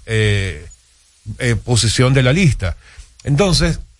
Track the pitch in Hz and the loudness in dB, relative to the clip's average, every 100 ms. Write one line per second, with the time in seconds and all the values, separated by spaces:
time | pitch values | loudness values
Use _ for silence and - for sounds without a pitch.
0 | - 110 107 101 95 76 80 - _ _ | -4 0 2 0 -2 -8 -14 -20 _ _
1 | _ _ - 104 123 107 - 120 113 - | _ _ -14 -6 -2 -2 0 0 0 2
2 | 127 135 127 156 175 - 92 - - - | 2 2 2 4 2 2 -4 -6 -14 -20
3 | - _ - 143 196 165 170 - - _ | -20 _ -2 0 2 2 0 -2 -8 _